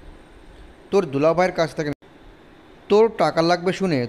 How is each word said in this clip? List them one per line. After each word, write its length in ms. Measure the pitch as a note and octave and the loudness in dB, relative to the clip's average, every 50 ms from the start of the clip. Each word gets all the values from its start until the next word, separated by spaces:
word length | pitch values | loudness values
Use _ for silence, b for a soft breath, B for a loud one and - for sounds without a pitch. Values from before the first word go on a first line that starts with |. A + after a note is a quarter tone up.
| - - - - - - - - - - - - - - - - - - | -20 -20 -20 -20 -20 -20 -20 -20 -20 -20 -20 -20 -20 -20 -20 -20 -6 -2
"তোর 160 | F#3+ G3 F3+ | 0 0 0
দুলাভাইয়ের 480 | C#3+ C3 C#3 D3 D#3+ E3 E3+ F#3 F3+ - | 0 -2 0 0 2 2 2 0 0 0
কাছ 200 | F3+ E3 C#3+ - | -2 -4 -4 -4
থেকে।" 180 | - D#3 D3 C#3+ - - - - - - - - - - - - - - - - - - - | -6 -6 -6 -8 -10 -14 -20 -20 -20 -20 -20 -20 -20 -20 -20 -20 -20 -20 -20 -20 -12 -4 0
তোর 240 | G3 G#3+ A3+ A3 A3 - | 2 4 4 2 2 0
টাকা 240 | E3+ D3+ - E3 | -2 0 0 0
লাগবে 300 | E3 E3+ F3 E3+ E3+ F#3+ | 0 2 0 0 0 -2
শুনে 340 | E3 - F#3+ F3+ D3+ B2+ A#2+ | -4 -2 -2 -2 0 -2 -2